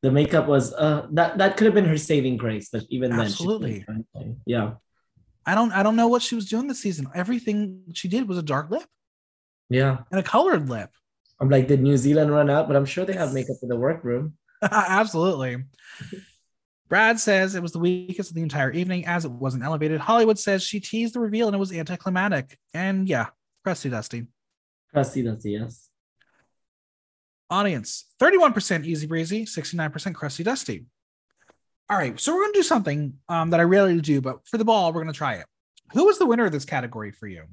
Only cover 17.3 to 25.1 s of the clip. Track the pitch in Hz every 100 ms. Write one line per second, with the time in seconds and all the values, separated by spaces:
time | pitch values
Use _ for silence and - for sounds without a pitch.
17.3 | 196 190 190 175 165 175 180 180 185 190
18.3 | 165 160 147 131 147 180 180 170 175 165
19.3 | 120 135 127 131 160 156 156 - 226 220
20.3 | 208 - 196 - 214 - 220 226 240 226
21.3 | 214 233 202 190 170 160 180 - 185 196
22.3 | 160 131 - _ 160 190 190 190 135 110
23.3 | _ _ _ - 170 143 120 104 120 120
24.3 | _ _ _ _ _ _ 147 135